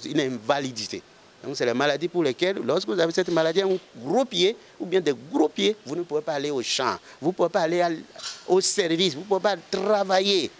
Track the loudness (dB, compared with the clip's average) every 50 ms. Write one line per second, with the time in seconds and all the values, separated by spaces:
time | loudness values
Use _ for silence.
0 | -8 -4 -2 0 0 0 -2 -4 -2 0 0 0 0 -6 -6 -8 -8 -8 -8 -10
1 | -12 -14 -20 -20 -20 -20 -20 -16 -12 -10 -4 -2 0 0 2 2 2 2 0 0
2 | -2 -4 0 0 0 0 0 0 0 -2 -2 -2 -2 0 0 0 0 -2 0 0
3 | 0 0 2 0 0 0 2 2 2 2 2 2 2 2 0 -2 -4 -10 -18 -12
4 | -6 0 0 0 0 0 0 0 2 2 0 -2 -10 -18 -12 -10 -6 0 0 0
5 | 2 2 -2 -2 -4 -4 0 2 2 2 2 0 0 0 0 -2 -6 -8 -6 -6
6 | -6 -4 -4 -4 -2 -2 -4 -2 -2 -2 -2 -2 -2 -2 -2 0 0 0 0 -2
7 | -6 -16 -12 -6 -4 -2 0 0 0 0 2 0 0 0 2 2 0 0 -2 -4
8 | -10 -14 -18 -14 -12 -12 -12 -8 -2 2 2 4 4 4 2 2 2 2 2 2
9 | 2 0 0 -2 -4 -2 0 0 2 0 -2 -2 -6 -4 -4 -2 0 2 2 2
10 | 2 2 2 2 4 4 2 2 0 -2 -6